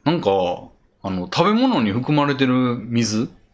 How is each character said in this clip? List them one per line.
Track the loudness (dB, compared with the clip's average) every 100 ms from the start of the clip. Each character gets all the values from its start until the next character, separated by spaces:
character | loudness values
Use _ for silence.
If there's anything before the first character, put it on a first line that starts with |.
な | -2
ん | 0
か、 | 2 2 0 -4 -10 _ _ _
あ | -8
の、 | -6 -4
食 | 2
べ | 2
物 | 4 2 2
に | 0
含 | -2 0 0
ま | 0
れ |
て | 0 2
る | 2 0 -2
水 | -4 -2 0 -2 -4 -8 _